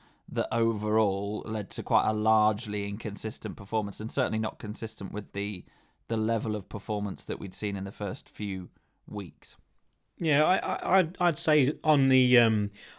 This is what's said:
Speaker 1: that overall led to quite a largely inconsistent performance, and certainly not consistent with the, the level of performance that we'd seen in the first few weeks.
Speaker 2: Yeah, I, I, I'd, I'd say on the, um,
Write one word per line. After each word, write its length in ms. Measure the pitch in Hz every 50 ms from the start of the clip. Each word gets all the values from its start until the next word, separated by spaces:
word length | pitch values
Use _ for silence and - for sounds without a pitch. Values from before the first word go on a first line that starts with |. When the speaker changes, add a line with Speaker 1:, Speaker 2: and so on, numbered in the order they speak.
| _ _ _ _ _ -
Speaker 1:
that 180 | 107 117 - -
overall 920 | 113 117 113 113 110 101 107 107 107 110 110 98 95 98 101 101 107 - -
led 240 | - 110 107 101 -
to 120 | - - 101
quite 240 | - 117 107 -
a 60 | 110 107
largely 720 | 107 107 110 110 107 107 107 104 101 - 107 104 101 101
inconsistent 720 | 101 101 110 - 107 104 - - 107 - - - 104 -
performance, 420 | - 101 - 110 110 104 101 - -
and 120 | 110 -
certainly 280 | - 143 123 90 110 110
not 200 | 110 - - -
consistent 520 | - 104 104 - 113 107 - - 101 92
with 220 | 98 104 98 - -
the, 320 | 101 101 104 101 90 - _ _ _ _ _ _ _ _
the 100 | - 113
level 380 | 110 110 113 113 107 117 110 104
of 140 | 107 92 -
performance 560 | - 104 - - 104 104 104 101 85 - -
that 140 | - 92 -
we'd 160 | 95 92 90
seen 200 | - 107 101 101
in 80 | 98 98
the 80 | 101
first 380 | - - 104 95 110 - - -
few 400 | - - 107 101 95 95 90 - _ _ _ _ _ _ _
weeks. 500 | - 104 104 98 78 - _ - - - _ _ _ _ _ _ _ _ _ _ _ _ -
Speaker 2:
Yeah, 240 | 175 160 143 143 156
I, 140 | 170 185
I, 420 | - - 190 180 - - 180 180 196
I'd, 180 | 175 156 - -
I'd 180 | 180 170 147
say 360 | - - 160 151 151 131 131 - - -
on 260 | 156 151 143 135 135
the, 300 | 131 131 127 123 123 120
um, 320 | 117 113 110 104 104 101 - - - - -